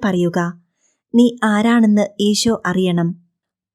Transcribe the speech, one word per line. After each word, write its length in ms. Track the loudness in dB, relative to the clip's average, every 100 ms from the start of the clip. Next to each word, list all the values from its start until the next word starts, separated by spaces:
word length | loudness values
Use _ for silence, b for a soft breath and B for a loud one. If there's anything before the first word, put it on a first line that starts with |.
| 0
പറയുക." 560 | 0 0 -2 -4 -8 _ _ _ _ _ 2
നീ 200 | 2 2
ആരാണെന്ന് 640 | -2 0 2 2 2 2 0 -2
ഈശോ 420 | -2 0 -2 -2 -2
അറിയണം. 560 | -2 -2 -2 -2 -6 _ _ _ _ _